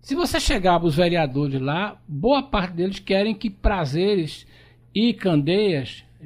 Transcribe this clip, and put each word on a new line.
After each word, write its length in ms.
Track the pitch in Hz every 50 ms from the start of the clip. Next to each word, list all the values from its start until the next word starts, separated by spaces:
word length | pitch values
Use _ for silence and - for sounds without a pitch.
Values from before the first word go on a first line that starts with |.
Se 140 | - - 277
você 240 | 349 349 - - 320
chegar 400 | - - 294 214 185 185 175 170
pros 160 | 170 170 143
vereadores 640 | 156 180 175 170 170 160 135 127 139 147 143 135 135
lá, 400 | 127 135 151 175 202 208 - - _
boa 340 | - 147 139 170 240 285 294
parte 320 | 277 - - 208 180 180 180
deles 240 | 165 180 190 196
querem 380 | - - - 196 190 202 220 220
que 140 | 220 - 220
Prazeres 1000 | 190 - - 214 208 185 156 135 135 165 185 208 208 190 160 151 - - - - - - - - _ _ _ - -
e 180 | 196 226 240 226
Candeias, 880 | - - 185 165 147 139 156 180 202 214 202 170 139 127 - - - - _ _ - 156